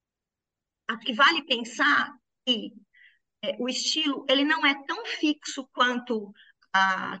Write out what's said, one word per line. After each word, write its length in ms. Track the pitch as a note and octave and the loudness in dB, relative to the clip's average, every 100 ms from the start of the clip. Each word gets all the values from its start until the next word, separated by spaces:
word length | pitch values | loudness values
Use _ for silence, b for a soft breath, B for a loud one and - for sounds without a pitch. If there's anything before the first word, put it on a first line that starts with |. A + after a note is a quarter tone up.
| _ _ _ _ _ _ _ _ - | _ _ _ _ _ _ _ _ -10
acho 120 | A3+ - | -8 -4
que 80 | |
vale 300 | A3 C#4+ E4 - | 4 4 4 0
pensar 680 | A#3+ A#3 - D4 C#4 - - _ _ - | -4 -4 -2 2 2 0 -8 _ _ -4
que, 280 | A3+ - - _ b b b _ _ | -4 -4 -14 _ b b b _ _
é, 140 | G#3 G#3+ | -8 -6
o 100 | B3 | -4
estilo, 560 | B3+ - D#4+ D#4 C4 - | -4 -4 -2 -2 -2 0
ele 140 | C4+ | 2
não 220 | C#4+ D#4+ D4+ | 2 2 2
é 100 | C#4 - | 0 -4
tão 200 | E4+ A#4 | -8 -8
fixo 600 | - D4+ D4 - - C4 | -2 -2 -2 -6 -10 -6
quanto 580 | - B3 B3 A#3+ A3 G3+ - b b _ | 2 2 2 -2 -4 -4 -16 b b _
a 460 | F#3+ F#3+ F#3 F#3+ F#3+ | 4 4 2 -4 -2